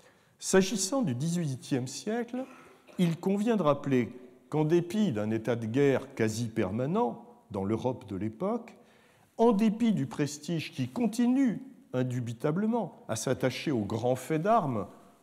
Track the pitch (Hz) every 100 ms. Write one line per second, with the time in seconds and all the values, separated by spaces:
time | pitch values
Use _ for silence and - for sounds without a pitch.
0 | - _ _ _ - 190 190 233 - 277
1 | 196 120 165 175 156 131 - 135 127 -
2 | - 233 240 254 262 - - - _ -
3 | 175 160 190 202 214 214 151 143 139 127
4 | 113 - - - - 147 156 170 170 214
5 | 202 107 107 110 110 117 113 123 139 131
6 | - - 113 107 120 113 95 107 135 202
7 | 240 - - - - 104 98 110 123 117
8 | - 95 110 107 190 233 226 - - _
9 | _ _ _ - 233 196 220 220 233 175
10 | 135 - 147 - - 170 - - 123 -
11 | 240 220 240 254 262 170 - - - 127
12 | 127 123 117 117 151 160 220 233 180 -
13 | - 110 - 127 131 - - 127 98 110
14 | 123 127 - 160 190 233 151 113 92 -
15 | - -